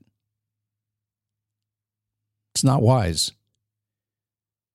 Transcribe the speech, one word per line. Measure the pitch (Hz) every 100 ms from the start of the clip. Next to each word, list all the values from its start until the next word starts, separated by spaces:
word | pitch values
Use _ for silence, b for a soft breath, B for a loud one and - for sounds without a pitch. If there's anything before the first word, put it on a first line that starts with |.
| _ _ _ _ _ _ _ _ _ _ _ _ _ _ _ _ _ _ _ _ _ _ _ _ _
It's | -
not | 135 135
wise. | 113 127 87 80 - - _ _ _ _ _ _ _ _ _ _ _ _ _